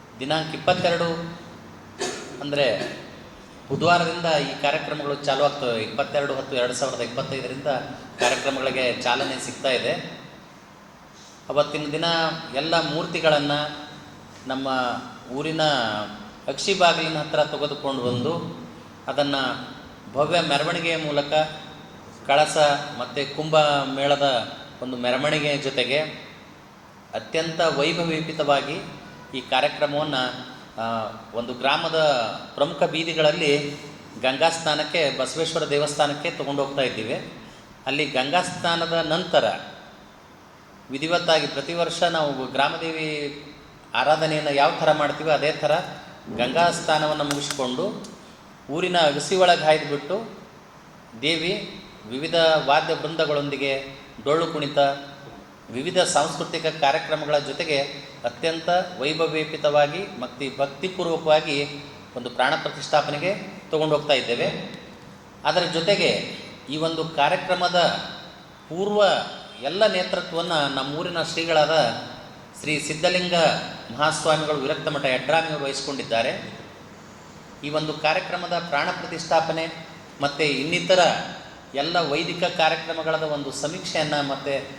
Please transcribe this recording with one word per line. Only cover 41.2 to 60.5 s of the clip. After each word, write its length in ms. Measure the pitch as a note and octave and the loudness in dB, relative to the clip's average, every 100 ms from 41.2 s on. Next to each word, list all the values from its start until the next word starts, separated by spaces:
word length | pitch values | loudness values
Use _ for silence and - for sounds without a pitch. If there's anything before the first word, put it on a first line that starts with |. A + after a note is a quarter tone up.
| E3+ D#3 C#3 | 6 4 4
ಪ್ರತಿ 280 | C#3 C#3 | -4 -4
ವರ್ಷ 280 | E3+ D#3+ - | -2 -2 2
ನಾವು 500 | F3 E3 D3 C3 B2+ | 2 4 0 0 -4
ಗ್ರಾಮದೇವಿ 880 | C3 D3 E3 E3 D#3+ D#3 D3+ C#3+ C#3+ - - - - - | 2 2 2 -4 -4 -4 -4 -6 -8 -16 -20 -20 -20 -6
ಆರಾಧನೆಯನ್ನು 600 | A2+ C3 D#3 D#3 D3+ D3 | 0 4 4 4 0 0
ಯಾವ 180 | C#3 D3+ F3 | 4 4 4
ಥರ 120 | D#3 | 2
ಮಾಡ್ತೀವಿ 380 | D3+ C#3+ C#3+ D#3 | 4 2 0 2
ಅದೇ 220 | C#3+ D3 | 2 2
ಥರ 200 | D#3 - D#3+ - - - - - A2 | 0 2 0 -2 -12 -16 -18 -10 -2
ಗಂಗಾ 340 | B2 D#3+ E3+ | 0 4 4
ಸ್ನಾನವನ್ನು 540 | D#3+ - D3+ D3+ D3+ | 2 0 2 2 0
ಮುಗಿಸ್ಕೊಂಡು 800 | C#3+ C#3+ C#3+ - B2+ B2+ G3 - - - - - - - - | 0 -2 -4 -2 -2 -2 -4 -6 -12 -18 -20 -20 -20 -20 -8
ಊರಿನ 260 | D3+ F3+ F3 | -2 2 6
ಅಗಸಿ 400 | D#3 C#3+ - F#3+ | 4 4 0 4
ಒಳಗೆ 280 | F3+ E3+ | 6 6
ಹಾಯ್ದುಬಿಟ್ಟು 680 | D3+ D#3 C#3+ C#3+ - G3+ A3+ - - - - - - - - A2+ | 6 4 4 -4 -2 -4 -4 -14 -20 -20 -20 -20 -20 -20 -20 -4
ದೇವಿ 600 | C#3+ E3 E3+ G#3 G#3 - - - G#2+ | 0 0 0 -4 -6 -14 -18 -18 -10
ವಿವಿಧ 240 | B2+ D#3 E3 D#3+ D#3 B2+ | -6 0 4 6 6 6
ವಾದ್ಯ 280 | D3+ D#3+ | 4 4
ವೃಂದಗಳೊಂದಿಗೆ 880 | D#3 D3+ D#3+ D3+ D3 C#3+ C3+ C#3 C3+ - - - - | -2 -2 -2 0 0 -2 -2 -2 -2 -6 -14 -18 -8
ಡೊಳ್ಳು 220 | C3 D#3 E3 | 0 2 0
ಕುಣಿತ, 320 | D3+ C#3+ D3 C#3 C#3+ - - - - - - - | -2 -2 4 4 2 -8 -16 -18 -18 -20 -20 -10
ವಿವಿಧ 280 | A#2 D#3+ F3 | -6 -2 2
ಸಾಂಸ್ಕೃತಿಕ 680 | E3+ C#3+ D#3 - D#3+ E3 D#3 | 2 2 2 -2 -4 -2 -2
ಕಾರ್ಯಕ್ರಮಗಳ 720 | D3 C#3 D#3 D#3 D3+ D3 D3 | 2 2 2 0 -2 2 0
ಜೊತೆಗೆ 400 | C#3 C3+ D#3+ C#3 C#3 - - - | 0 -4 0 0 0 -6 -16 -6
ಅತ್ಯಂತ 440 | A#2+ - E3 E3 E3+ F3 F#3 - | -6 -2 -2 -2 2 2 2 -2
ವೈಭವೀಪಿತವಾಗಿ 1200 | C#3+ D#3 D#3+ D#3 D3+ D3+ D3 D3 D3 E3+ G3+ - | -2 0 0 0 -4 0 2 6 4 2 -8 -8
ಮತ್ತು 380 | B2 - C3+ | -10 -6 -8